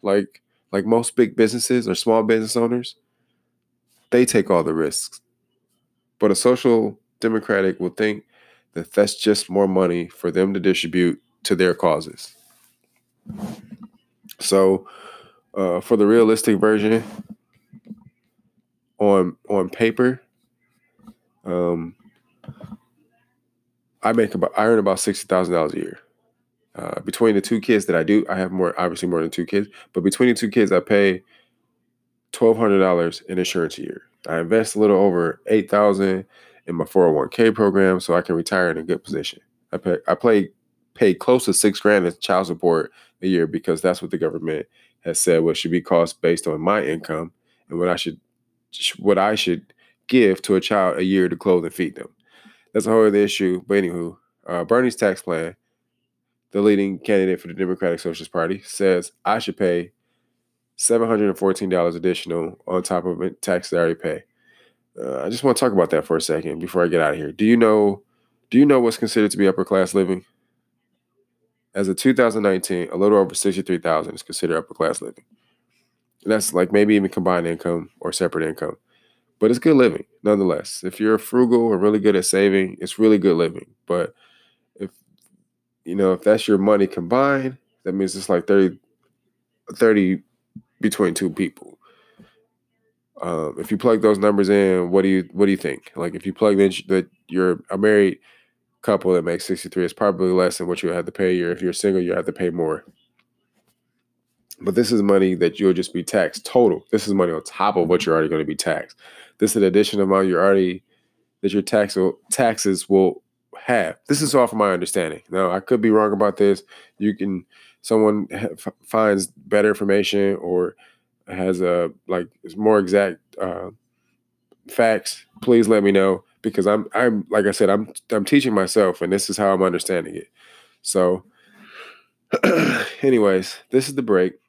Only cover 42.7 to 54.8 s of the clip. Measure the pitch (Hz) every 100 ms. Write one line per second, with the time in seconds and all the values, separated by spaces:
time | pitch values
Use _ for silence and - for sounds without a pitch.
42.7 | 82 - _ _ _ 95 90 82 80 -
43.7 | 82 92 87 85 82 80 80 80 78 -
44.7 | _ _ _ 85 82 - 82 82 78 87
45.7 | 85 - 87 85 - 85 85 - 78 82
46.7 | 104 67 165 - 78 82 _ _ _ _
47.7 | 85 90 87 85 - _ _ _ _ _
48.7 | - - - 98 98 98 110 - 85 _
49.7 | _ _ _ - 127 107 95 - 95 -
50.7 | 104 92 82 92 95 90 87 104 90 82
51.7 | - 85 - - _ _ _ - _ _
52.7 | 110 110 113 110 104 101 - 95 90 -
53.7 | 101 92 87 85 - _ _ - 87 85
54.7 | 117